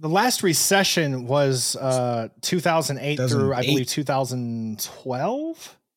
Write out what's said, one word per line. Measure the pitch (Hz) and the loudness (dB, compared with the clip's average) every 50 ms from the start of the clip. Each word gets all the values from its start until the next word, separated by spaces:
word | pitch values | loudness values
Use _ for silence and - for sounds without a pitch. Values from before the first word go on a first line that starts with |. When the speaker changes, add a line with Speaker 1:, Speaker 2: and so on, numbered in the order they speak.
Speaker 1:
The | 156 156 | -4 0
last | 160 196 220 254 240 - - | 2 2 2 2 2 2 2
recession | 185 160 - - - 196 196 190 - - 180 160 143 135 127 123 | 2 2 2 2 4 4 4 4 4 2 2 0 0 0 -2 -2
was, | 120 135 143 143 135 131 123 120 - - | 0 2 4 4 4 2 0 0 -2 -4
uh, | - 131 131 131 127 123 123 120 117 113 110 _ - - | -2 -2 0 0 2 2 0 0 -2 -4 -6 _ -8 -6
two | - 180 180 | -2 -2 0
thousand | - 175 165 165 151 123 143 131 | 2 2 2 2 2 0 -4 -4
eight | 117 143 147 | -4 -4 -2
through, | 143 127 | 0 0
I | |
Speaker 2:
Two | 127 117 | 0 2
thousand | 117 - 135 135 123 123 | 2 2 2 2 0 2
eight? | |
Speaker 1:
believe, | 135 147 139 127 - | 2 2 2 2 0
two | - - 143 | -2 -4 -2
thousand | 135 139 135 135 117 127 127 120 120 117 117 113 110 107 107 - - - - - | 0 0 0 0 -2 -4 -6 -4 -4 -6 -4 -6 -6 -6 -8 -10 -12 -12 -12 -8
twelve? | 131 123 127 147 185 240 285 311 330 320 - - - - _ _ _ _ | -6 -4 -2 -2 -2 -2 -4 -6 -8 -8 -10 -14 -20 -20 _ _ _ _